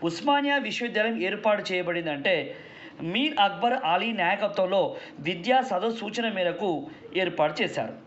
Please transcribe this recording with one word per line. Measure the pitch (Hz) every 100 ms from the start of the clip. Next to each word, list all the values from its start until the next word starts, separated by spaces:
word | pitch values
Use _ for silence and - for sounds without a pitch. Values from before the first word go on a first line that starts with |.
ఉస్మానియా | 170 165 262 285 285 285
విశ్వవిద్యాలయం | 220 220 240 208 214 226
ఏర్పాటు | 190 202 220 208 -
చేయబడిందంటే | 185 175 170 160 143 139 175 139 - - - - -
మీర్ | 160 196 294 302
అక్బర్ | 202 175 233 254 156
అలీ | 175 220
నాయకత్వంలో | 220 170 202 208 - 185 196 151 - - -
విద్యా | 139 180 185 254
సదస్సు | 247 185 214 226
సూచన | 202 214 226
మేరకు | 196 175 165 202 156 139 - - 175
ఏర్పాటు | 185 - 151 156
చేశారు. | 196 - 110 -